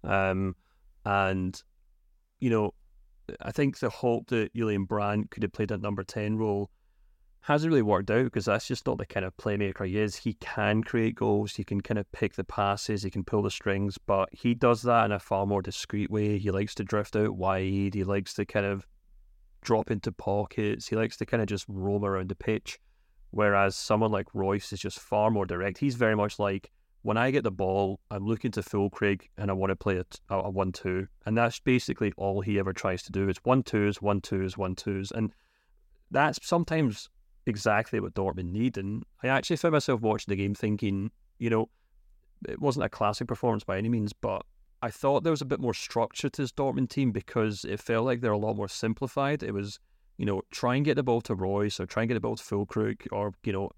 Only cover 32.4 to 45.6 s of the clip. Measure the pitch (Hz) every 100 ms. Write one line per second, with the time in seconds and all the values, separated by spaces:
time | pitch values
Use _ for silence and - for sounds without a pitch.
32.4 | 95 101 95 92 98 92 - 95 98 92
33.4 | - 127 - 110 104 101 101 101 - 98
34.4 | 95 92 95 92 - 95 98 113 110 -
35.4 | _ _ _ _ _ _ _ 131 147 -
36.4 | - 175 170 160 139 101 - _ _ _
37.4 | - 104 110 107 113 110 98 92 95 90
38.4 | 87 98 123 98 98 110 - _ 127 135
39.4 | - 165 170 156 - 123 110 104 - 98
40.4 | 101 101 107 104 107 98 104 _ _ _
41.4 | 117 113 113 _ _ _ _ _ _ _
42.4 | - - 143 135 104 - 104 104 123 120
43.4 | 123 110 - 98 110 117 104 - 110 95
44.4 | - _ _ _ 120 - 139 139 165 156
45.4 | 135 139